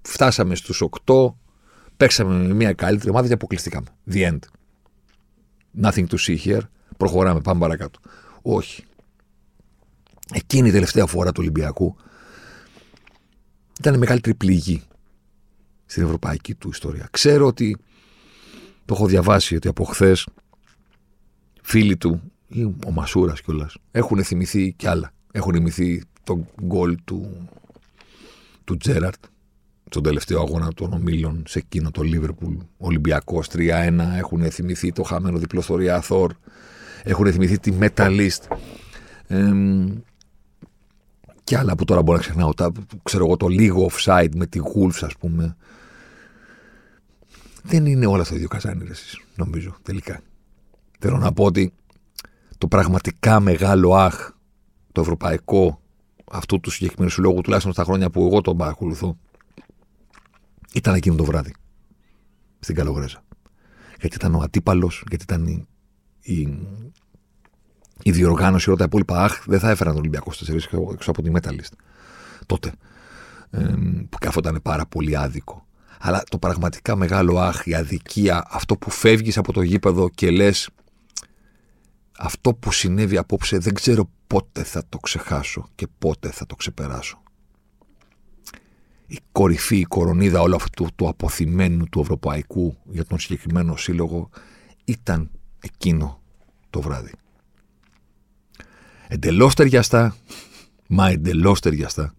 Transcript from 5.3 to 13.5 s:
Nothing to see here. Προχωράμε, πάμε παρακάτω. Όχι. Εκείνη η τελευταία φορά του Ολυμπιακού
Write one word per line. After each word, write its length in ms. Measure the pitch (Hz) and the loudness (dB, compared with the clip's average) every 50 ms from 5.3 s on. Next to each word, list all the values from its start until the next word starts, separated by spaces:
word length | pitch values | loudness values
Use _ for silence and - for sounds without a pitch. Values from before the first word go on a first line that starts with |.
| _ _ _ _ _ _ _ _ - - | _ _ _ _ _ _ _ _ -4 0
Nothing 260 | 107 104 95 107 90 | 0 2 2 2 0
to 100 | 85 - | 0 0
see 200 | 87 - - 85 78 - | -2 0 -2 -2 -2 0
here. 160 | 98 98 104 110 - _ _ _ _ - | 0 0 0 -2 -6 _ _ _ _ -4
Προχωράμε, 440 | _ 95 95 80 92 92 92 87 78 | _ -2 2 2 2 4 4 2 2
πάμε 180 | 71 95 92 87 | 0 0 0 2
παρακάτω. 400 | 85 80 80 80 - 71 - _ _ - - - _ - - - | 2 0 0 -4 -6 -12 -14 _ _ -20 -20 -20 _ -20 -20 -10
Όχι. 420 | _ - 110 98 - - - - _ _ _ _ _ _ _ _ _ _ _ _ _ _ _ _ _ _ _ _ _ _ _ _ _ _ _ _ - - - | _ -2 -2 -2 -2 -6 -16 -20 _ _ _ _ _ _ _ _ _ _ _ _ _ _ _ _ _ _ _ _ _ _ _ _ _ _ _ _ -20 -8 -8
Εκείνη 360 | - - - - 131 127 113 | -8 -4 2 4 6 6 6
η 20 | |
τελευταία 340 | 92 101 92 - - 110 98 | 6 4 2 4 2 2 2
φορά 260 | 85 - 87 90 90 | 2 0 0 0 0
του 80 | - - | 0 -2
Ολυμπιακού 540 | 85 82 76 80 76 73 71 - 92 82 - - _ _ _ - - - - - - - - - - _ _ - _ _ _ _ _ - _ _ _ _ _ _ _ _ | -2 -2 0 -2 -2 -4 -2 -2 -2 -2 -2 -8 _ _ _ -20 -20 -20 -20 -20 -20 -20 -20 -20 -20 _ _ -20 _ _ _ _ _ -20 _ _ _ _ _ _ _ _